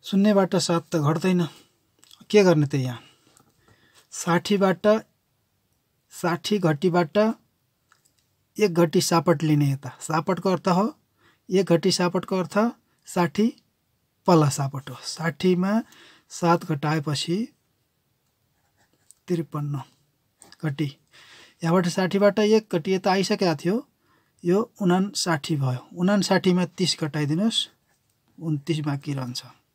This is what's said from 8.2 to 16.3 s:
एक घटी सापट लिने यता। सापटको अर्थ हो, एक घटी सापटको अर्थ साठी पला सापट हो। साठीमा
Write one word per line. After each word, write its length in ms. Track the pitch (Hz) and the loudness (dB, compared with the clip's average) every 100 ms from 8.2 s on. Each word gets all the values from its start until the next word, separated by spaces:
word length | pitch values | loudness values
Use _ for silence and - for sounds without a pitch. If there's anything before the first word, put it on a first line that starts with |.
| _ _ _ - | _ _ _ -2
एक 180 | 208 | 0
घटी 260 | 165 170 185 | 2 2 2
सापट 420 | - 170 160 156 | 2 0 2 0
लिने 280 | 160 147 143 | 2 2 2
यता। 260 | 135 127 - | -2 -8 -16
सापटको 500 | - 156 - 175 190 | -6 -4 -2 -2 0
अर्थ 180 | 180 190 | 0 2
हो, 160 | 180 220 - _ _ _ _ - | 2 0 -4 _ _ _ _ -2
एक 240 | 190 185 | 0 2
घटी 180 | 170 190 | 2 2
सापटको 460 | - 180 180 - 190 | 0 0 -2 -4 -4
अर्थ 200 | 175 208 233 - _ _ - | -2 0 0 -4 _ _ -8
साठी 380 | - 170 - 220 - _ _ _ _ _ _ - | -2 -2 0 -2 -2 _ _ _ _ _ _ 2
पला 200 | 170 147 | 4 4
सापट 420 | - 139 139 - | 0 -6 -8 -14
हो। 60 | 123 | -16
साठीमा 760 | - - 165 160 185 180 185 214 - - - _ _ | -14 -8 -8 -2 0 2 2 0 -4 -16 -20 _ _